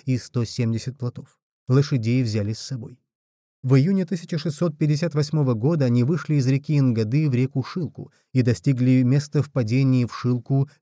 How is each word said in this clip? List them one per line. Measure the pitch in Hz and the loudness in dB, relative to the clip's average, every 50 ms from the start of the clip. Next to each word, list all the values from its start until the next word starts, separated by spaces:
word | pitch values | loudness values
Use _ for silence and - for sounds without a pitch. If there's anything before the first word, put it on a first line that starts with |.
| - | -4
и | 135 127 113 | -4 -4 -4
сто | - - - 123 117 | -4 -6 -4 -4 -4
семьдесят | - - - 120 113 113 110 - 127 123 | -4 -4 -4 -2 -2 -2 -4 -6 -8 -10
плотов. | - 123 123 - - - - _ _ _ _ _ _ _ - | -8 -8 -8 -8 -10 -16 -20 _ _ _ _ _ _ _ 2
Лошадей | 127 139 143 143 147 127 110 113 120 131 127 | 2 2 4 2 0 -2 0 0 0 0 0
взяли | 110 107 110 101 104 113 | 0 -2 -2 -2 -2 -4
с | - | -8
собой. | - - 131 113 110 - - - _ _ _ _ _ _ _ _ _ _ _ _ - | -8 -10 -10 -10 -10 -14 -18 -20 _ _ _ _ _ _ _ _ _ _ _ _ 0
В | 127 135 | 2 4
июне | 135 139 185 196 190 185 | 4 4 4 2 0 0
тысяча | - 196 165 - - 180 151 | -2 -4 -6 -6 -6 -6 -4
шестьсот | - 175 147 - 175 170 147 - | -4 -6 -4 -2 -2 -4 -2 0
пятьдесят | 160 147 151 143 175 165 143 | 0 0 0 0 -2 -2 -2
восьмого | 151 147 147 - 156 143 127 120 | -2 -2 0 0 0 0 0 0
года | 107 113 151 175 156 135 | 0 0 0 2 2 2
они | 123 120 123 120 | 2 2 2 2
вышли | 131 180 160 - - 151 | 2 0 -2 -2 -2 0
из | 143 123 | 0 2
реки | 127 135 139 147 - 156 143 | 2 0 0 0 0 0 2
Ингады | 135 127 113 113 113 107 123 151 156 147 | 2 2 2 0 0 0 0 0 0 2
в | 123 | 2
реку | 120 131 127 - 135 123 | 0 0 0 -2 -4 -6
Шилку | - - 185 160 110 - - - - _ _ _ _ - | -4 -6 -8 -8 -8 -8 -12 -16 -18 _ _ _ _ -2
и | 131 | 0
достигли | 120 123 113 - - 139 135 120 127 127 127 127 127 | 2 2 0 0 0 0 0 2 2 4 4 4 4
места | 123 135 143 143 - - 147 139 | 4 2 2 0 0 -2 -2 -2
впадения | - - 139 120 107 120 135 139 131 131 127 120 | -2 -2 -4 -2 0 0 2 2 2 2 2 0
в | 110 - | -2 -4
Шилку | - - 123 123 120 - - 139 135 139 143 - _ | -4 -2 -2 -2 -2 -2 -2 0 0 0 -2 -6 _